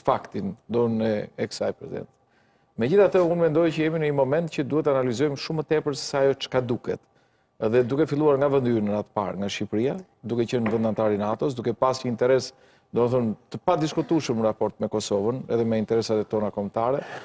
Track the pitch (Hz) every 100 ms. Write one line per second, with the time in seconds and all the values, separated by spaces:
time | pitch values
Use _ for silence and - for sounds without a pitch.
0 | - 117 - 107 98 - - 117 117 113
1 | 110 104 - - 110 - 104 - - 92
2 | - _ _ _ _ _ _ - 123 196
3 | 185 190 170 175 165 151 170 151 156 165
4 | 151 143 131 156 170 - 123 147 147 135
5 | 127 110 151 139 - 160 147 156 151 135
6 | - 143 139 131 - 127 123 117 - -
7 | _ _ _ _ _ - 110 123 120 139
8 | 156 143 151 135 143 139 120 117 104 104
9 | - 107 92 92 101 - 107 107 127 185
10 | - _ 113 120 113 127 113 113 110 104
11 | 107 104 104 110 151 123 120 110 131 123
12 | 127 113 123 131 127 - _ _ _ 113
13 | 120 127 113 101 - 120 - 165 151 -
14 | 156 160 135 113 110 - 107 - 107 110
15 | - 101 104 131 - 117 113 110 104 113
16 | 110 107 101 110 104 101 101 113 120 143
17 | - -